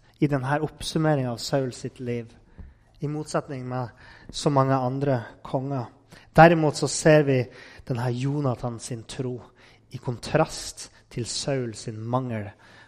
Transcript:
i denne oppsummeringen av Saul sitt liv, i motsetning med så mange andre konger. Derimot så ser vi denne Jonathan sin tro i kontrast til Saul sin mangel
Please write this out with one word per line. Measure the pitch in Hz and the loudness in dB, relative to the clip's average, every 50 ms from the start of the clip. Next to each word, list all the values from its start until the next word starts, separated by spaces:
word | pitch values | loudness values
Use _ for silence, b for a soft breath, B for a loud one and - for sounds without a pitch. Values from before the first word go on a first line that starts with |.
| b b b _ | b b b _
i | 151 | 2
denne | 143 143 135 127 135 147 147 | 2 2 0 0 0 0 0
oppsummeringen | 156 147 - - - - - 165 156 156 151 139 127 123 | -2 -4 -6 -8 -8 -4 -2 2 2 4 2 2 0 -2
av | 117 | -4
Saul | 110 - - 151 139 135 123 117 | -6 -4 -2 0 0 0 -2 -4
sitt | - - 123 - - | -8 -10 -12 -10 -8
liv, | 127 120 120 120 113 107 - - b b b b b b b b b b b b | -6 -4 -4 -4 -6 -10 -16 -20 b b b b b b b b b b b b
i | 147 | -6
motsetning | 143 151 151 151 - - 160 143 - 143 127 127 127 | -6 -4 -6 -6 -4 -4 -4 -4 -4 -8 -10 -8 -6
med | 127 127 123 107 B B B B B B B B | -6 -6 -6 -6 B B B B B B B B
så | - - - 160 | -10 -4 -2 2
mange | 143 135 135 135 135 | 4 4 4 4 4
andre | 131 127 127 131 139 139 143 131 117 110 - - - - | 2 0 -2 -2 0 0 0 0 0 -2 -6 -14 -16 -8
konger. | - - 135 131 139 139 131 113 - - _ B B B B B B - | -6 -4 -4 -4 -4 -4 -6 -6 -8 -14 _ B B B B B B 8
Derimot | 160 160 170 175 160 156 147 139 | 10 10 10 10 6 4 2 2
så | - 156 | 0 -2
ser | 135 - - - 165 151 151 147 | -2 -2 2 6 6 8 8 6
vi | 139 135 127 120 B B B B B B B B | 4 2 2 0 B B B B B B B B
denne | - 135 117 123 127 | -6 -4 -2 -2 -2
Jonathan | 120 123 131 139 143 151 143 131 117 - - 120 117 110 | -2 -2 -2 -2 -2 0 -2 -2 -2 -2 -6 -8 -8 -8
sin | - - 127 113 107 | -10 -10 -10 -12 -12
tro | - - - 127 123 123 117 - - b b b b b b b _ | -10 -8 -8 -6 -6 -8 -10 -12 -18 b b b b b b b _
i | - | -16
kontrast | - - 135 120 - - - - 151 160 - - - - - - - - - b b b b | -10 -8 -8 -8 -6 -4 0 2 2 2 2 -2 -8 -12 -12 -14 -14 -18 -18 b b b b
til | - 127 113 | -8 -8 -6
Saul | - - - - 147 139 131 123 117 104 | -6 -6 -6 -4 -2 -2 -2 -4 -6 -8
sin | - - 123 110 110 | -10 -10 -10 -10 -8
mangel | 113 117 120 131 131 123 117 107 104 101 - B B B B B B | -4 -2 -2 -2 -2 -2 -6 -6 -8 -10 -14 B B B B B B